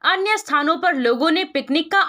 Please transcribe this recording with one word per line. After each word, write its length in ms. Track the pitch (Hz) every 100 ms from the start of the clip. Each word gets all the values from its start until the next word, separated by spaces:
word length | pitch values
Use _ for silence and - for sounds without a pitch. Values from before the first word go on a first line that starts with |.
अन्य 340 | 302 381 392 427
स्थानों 380 | - 294 294 330
पर 180 | 359 285
लोगों 340 | 240 240 320
ने 120 | 320 381
पिकनिक 460 | - - 294 330
का 80 | 392